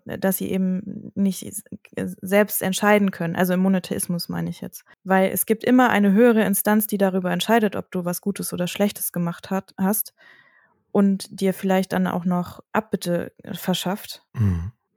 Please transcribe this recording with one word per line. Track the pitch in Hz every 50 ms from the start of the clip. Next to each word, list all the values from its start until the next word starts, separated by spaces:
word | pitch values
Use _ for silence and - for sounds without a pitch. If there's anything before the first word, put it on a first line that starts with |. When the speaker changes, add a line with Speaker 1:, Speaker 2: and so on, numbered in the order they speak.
| -
Speaker 1:
dass | - - 185 190 190 190
sie | - 190 -
eben | 190 190 190 185 185 185 - - - - - - -
nicht | 190 196 196 185 - -
s-, | - - - - - - - _ - - 196 190 185 180 -
selbst | - 185 202 202 214 - - -
entscheiden | - 190 185 - 214 208 208 208 202 190
können. | - - 170 165 -
Also | - 185 180 180
im | 185
Monotheismus | 190 190 190 185 - - 196 196 - - 175 170 -
meine | - 180 170 170 175
ich | 170 -
jetzt. | 180 180 - - _ _ - _ -
Weil | 185 190 190 190 -
es | - 190 -
gibt | - 220 220 -
immer | 247 254 254 247 220
eine | 202 202 202 202
höhere | 190 214 247 240 220 220 196
Instanz, | 190 202 - - 208 214 214 214
die | - 208
darüber | 196 196 190 180 190 180 180
entscheidet, | 180 180 - - 226 233 214 190 -
ob | - - _
du | - 185 170
was | 175 175 -
Gutes | - 202 196 - 175 -
oder | 175 180 180
Schlechtes | 175 - - 202 208 - - - - -
gemacht | 175 170 170 170 - - -
hat, | 190 190 - _ -
hast | - 190 190 214 - - - _ _ - - - - _ _ _ _ _ _ _ _ _ _
und | - 202 202 196 196 196 - - 202 -
dir | 196 190 180
vielleicht | - - 190 185 190 190 - 185
dann | 185 185
auch | 180 - 180 170
noch | 185 175 180 175 - - - _ _ -
Abbitte | 214 214 - - 185 - 175 175 - - - _ _ - - 180
verschafft | - - 185 180 - - 180 196 214 - - - - _ _ -
Speaker 2:
Mhm. | 123 107 95 87 85 85 104 - _ _ _ _